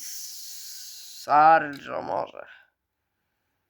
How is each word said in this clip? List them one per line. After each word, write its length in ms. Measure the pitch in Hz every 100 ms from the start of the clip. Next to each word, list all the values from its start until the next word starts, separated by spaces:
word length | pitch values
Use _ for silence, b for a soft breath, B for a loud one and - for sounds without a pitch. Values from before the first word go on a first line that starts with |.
Sarjo 2000 | - - - - - - - - - - - - - 143 156 160 151 139 127 82
może. 440 | - 95 - - - - _ _ _ _ _ _ _ _ _ _ _